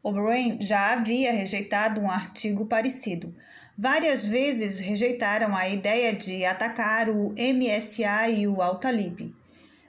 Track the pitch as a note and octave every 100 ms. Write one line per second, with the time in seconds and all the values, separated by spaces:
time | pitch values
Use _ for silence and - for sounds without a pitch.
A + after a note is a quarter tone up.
0 | - G3+ G#3+ A#3+ B3 - G3+ G#3 G3+ B3
1 | A3 A#3+ C4 A3+ F#3+ G3+ G3+ G#3 G#3+ G#3+
2 | G3+ F#3 - - G#3+ G3+ G#3+ A3+ A#3 B3+
3 | - E3+ E3+ - - - - - A#3+ D4+
4 | D#4+ C4 G#3 A#3 C#4 A#3+ G#3+ F#3+ F#3 G#3
5 | A#3+ A#3+ G#3+ G#3+ A3 F#3+ F#3 G3+ G3+ A3+
6 | A#3 G#3 F#3+ F#3 F#3 F#3 A3 A#3 G#3+ A3
7 | A3+ G#3+ G3+ - B3 C4 B3+ G#3 A3 -
8 | G#3 G#3 A3+ A3 G3+ G3 F3+ F#3+ C4 A#3
9 | F3+ F3 - - - - - _